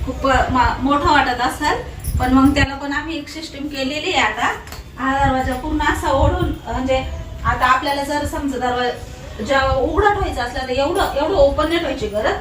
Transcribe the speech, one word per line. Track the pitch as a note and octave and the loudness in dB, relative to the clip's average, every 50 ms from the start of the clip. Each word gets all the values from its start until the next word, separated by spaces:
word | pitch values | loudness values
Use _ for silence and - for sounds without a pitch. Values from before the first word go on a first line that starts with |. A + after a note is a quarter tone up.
| - | -6
खूप | B3+ B3+ - C4 | -6 -6 -2 0
मा-, | C4+ C4 B3 - - B3+ B3 A3 A3+ - - | 2 4 4 2 4 4 4 4 2 2 0
मोठा | B3 C#4 C#4+ C#4+ - E4 | 2 2 2 2 4 4
वाटत | D4 C#4 C4+ C4+ B3 B3 | 4 4 4 2 0 0
असेल, | A#3+ C4 - - D4+ D4+ A4+ A#4+ - - - - - - - - | -2 -2 -2 -2 -2 -2 -2 -2 -4 -10 -12 -8 -6 -4 -2 0
पण | B3+ C4 | 2 4
मग | C4 C4+ C4+ D4 D4 | 6 6 6 6 6
त्याला | C#4+ C#4 C4+ C#4 | 4 2 0 -2
पण | - C#4+ C#4+ | -8 -6 -4
आम्ही | C#4+ D4 D#4+ D#4+ E4 D4 | -4 -4 -4 -4 -8 -8
एक | C#4+ - | -8 -10
सिस्टम | - D#4+ D#4+ - - C#4 C#4+ | -12 -12 -12 -12 -12 -10 -10
केलेली | D4 - C4+ C4+ B3+ D4 D4+ D#4 F#4 | -8 -6 -4 -4 -4 -4 -4 -4 0
आहे | E4 C4 | 0 0
आता. | A3+ A3 G#3 A#3+ A#3+ - G#4 G#4 - - - - - - - - | 0 0 0 -2 -2 -2 -2 -4 -10 -14 -14 -14 -14 -14 -10 -6
हा | B3+ C4+ C#4 C4+ C#4 | -2 -2 0 2 2
दरवाजा | C4 B3+ C4 B3+ C4 B3+ | 2 2 0 0 -2 -4
पूर्ण | B3+ - D4+ D4+ D4+ | -4 -4 -4 -2 0
असा | D4+ - - - E4+ D#4 | 0 0 0 0 0 0
ओढून, | C4+ C4+ - E3+ F3+ - E4 - - - - | 2 4 4 2 2 0 -2 -2 -2 -6 -8
म्हणजे | A3 A#3 B3+ B3+ C4 C4 C4 C4+ - - - - - - - - | -6 -6 -4 0 0 0 0 0 -4 -8 -8 -10 -12 -12 -4 -2
आता | A3+ B3 - C4+ | -2 0 2 4
आपल्याला | B3+ C4 C4 D4+ G#4+ C#4+ C#4+ | 4 4 2 2 0 -2 -2
जर | C#4 C#4 D4 D4 C#4+ | -2 -2 -2 -2 -2
समजा | C#4+ D#4+ D#4 D4 C#4 B3+ B3 | -2 -4 -2 -4 -2 -2 -2
दरवाजा | B3+ B3 B3 B3 B3 B3 B3 - - - - - - - - - G#3+ C4+ C#4 C#4 C4+ C4+ | -2 -2 0 0 0 -2 -2 -6 -10 -12 -14 -14 -14 -14 -10 -8 -2 2 2 2 4 2
उघडा | C4 - B3 D#4+ D#4 E4+ G#4+ G#4 | 2 2 0 2 2 4 4 4
ठेवायचा | G4+ G4 F#4 E4 C#4+ C4+ | 4 2 0 -2 -2 -4
असला | A#3+ A#3 - C#4 | -4 -4 -4 -6
तर | B3+ B3 | -4 -2
एवढं, | B3 C4+ C#4 D#4+ F4+ G4 D#4+ - - | 0 0 0 2 2 0 0 0 0
एवढं | C4+ D4+ G4+ G4 | 0 0 2 6
ओपन | E4 C#4 C#4 C#4 D4+ D4+ | 6 6 6 6 2 0
नाही | D#4+ E4+ E4+ | 2 2 0
ठेवायची | E4 C#4 C4 - G#3+ | 0 -2 -4 -4 -6
गरज | G3 G3 G#3+ A3 - G4+ - | -4 -2 0 0 0 -2 -2